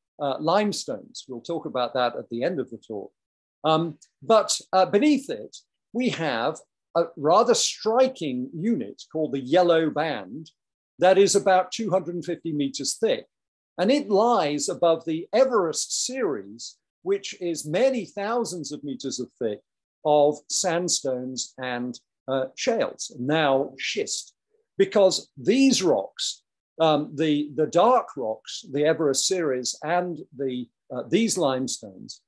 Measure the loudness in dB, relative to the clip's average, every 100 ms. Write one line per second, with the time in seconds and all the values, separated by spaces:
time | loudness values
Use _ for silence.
0 | _ -8 -6 -4 0 0 0 -2 -6 -10
1 | -12 -18 -14 -12 -8 -8 -6 -4 -2 -2
2 | -2 -4 -10 -6 -4 -4 -6 -10 -12 -12
3 | -12 _ _ _ _ _ 0 0 0 -8
4 | _ _ 2 4 2 -4 -2 2 4 6
5 | 6 4 0 -10 -12 -20 _ _ _ -4
6 | -2 -2 -2 -2 -2 -4 -12 _ _ -2
7 | -2 -2 4 4 6 4 0 -2 0 2
8 | 2 0 -6 -4 -6 -4 -2 -2 -4 -12
9 | -10 -6 -4 -4 0 4 4 4 2 -2
10 | -4 -6 -10 -14 -16 _ _ _ _ 2
11 | 6 6 6 4 4 4 2 -4 -2 -2
12 | -2 -6 -6 -8 -4 -2 -2 -4 -6 -2
13 | -2 -2 -6 _ _ _ _ -2 2 2
14 | 2 2 4 2 0 -2 -4 2 2 2
15 | 0 -6 0 2 4 4 0 -2 -4 -4
16 | -4 -4 -4 -4 -8 -16 -18 -20 _ _
17 | -4 -4 -4 -8 -6 -6 -4 0 2 0
18 | -4 -6 -4 -2 -4 -6 -10 -10 -8 -8
19 | -8 -8 -8 -6 -6 -6 _ _ _ _
20 | 2 4 4 2 -4 -4 -2 -2 0 -2
21 | -2 -4 -6 -8 -10 -10 -8 -6 -6 -10
22 | _ _ -4 -4 -4 -4 -2 0 -2 -6
23 | -12 -8 -2 0 2 2 0 -6 -8 -4
24 | -4 -6 -10 _ _ _ _ -2 2 4
25 | 4 4 -6 -6 0 4 4 4 2 2
26 | 0 -6 -8 -8 _ _ _ 0 2 2
27 | 0 -2 0 0 -2 -2 0 4 4 4
28 | 2 -6 -6 -6 -10 -16 -8 0 0 2
29 | 2 0 0 0 -2 -2 -4 -6 -2 -2
30 | -2 -6 -12 -8 -6 -6 -8 _ -12 -10
31 | 0 2 2 0 0 0 -4 -8 -12 -18
32 | -18 -20